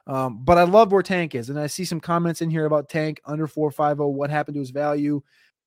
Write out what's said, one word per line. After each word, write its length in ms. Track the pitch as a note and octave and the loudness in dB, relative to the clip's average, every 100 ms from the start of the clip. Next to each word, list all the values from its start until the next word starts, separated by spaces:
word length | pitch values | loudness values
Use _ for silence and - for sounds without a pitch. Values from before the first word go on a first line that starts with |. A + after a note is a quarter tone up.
| - | -10
um, 360 | C3+ C3 A2 | -6 -6 -4
but 140 | C3 F3 | 4 6
I 60 | |
love 280 | F3 G3+ G#3+ | 8 6 6
where 100 | G3 | 4
Tank 320 | F3+ F#3 E3 | 0 -2 -2
is, 140 | B2+ A#2 | -6 -6
and 100 | C#3+ | -6
I 80 | D3 | -6
see 180 | - F3 | -6 -6
some 140 | E3+ | -6
comments 420 | - E3+ E3+ D#3+ | -2 0 0 -2
in 80 | E3 | -2
here 160 | D#3+ D#3 | 0 2
about 240 | D3+ D3 | 0 -2
Tank 300 | E3 D#3 D3 | -4 -4 -6
under 220 | - D3+ D#3 | -8 -6 -6
four 240 | - D3+ | -2 -2
five 300 | - D3 D3 | 0 -2 0
oh. 80 | D3 | -2
What 200 | C#3 C#3+ | -2 -2
happened 260 | D3 D3 | -4 -4
to 60 | D3 | -6
his 100 | C3 | -8
value? 520 | C3 D3 D3 D3 D3 - _ _ _ | -4 -2 -2 -2 -2 -6 _ _ _